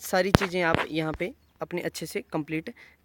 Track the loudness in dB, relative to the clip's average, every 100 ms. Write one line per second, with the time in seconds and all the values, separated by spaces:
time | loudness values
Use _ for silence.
0 | 2 4 4 4 2 2 2 2 0 0
1 | 0 -2 -4 -6 _ -12 -6 -4 -4 -6
2 | -6 -6 -4 -6 -2 -4 -4 -12 -20 _